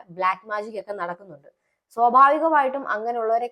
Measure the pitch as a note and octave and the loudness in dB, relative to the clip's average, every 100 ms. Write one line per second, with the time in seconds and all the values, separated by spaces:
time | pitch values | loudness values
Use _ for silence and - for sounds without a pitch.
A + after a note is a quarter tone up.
0 | A#3 E3+ F#3 F#3+ G#3+ G#3+ G#3+ G#3+ F#3+ G3+ | -12 -4 -4 -4 -6 -8 -8 -12 -12 -10
1 | F3 F3 G3 C#3+ C#3+ _ _ _ _ A3+ | -10 -10 -16 -20 -20 _ _ _ _ 0
2 | A#3+ B3+ C#4 D4+ D#4+ D4+ C4+ C4+ C4 G#3+ | 4 6 6 4 2 2 0 -4 -6 -6
3 | A3+ A#3+ A3 A3+ A#3+ | -4 -4 -2 -2 -4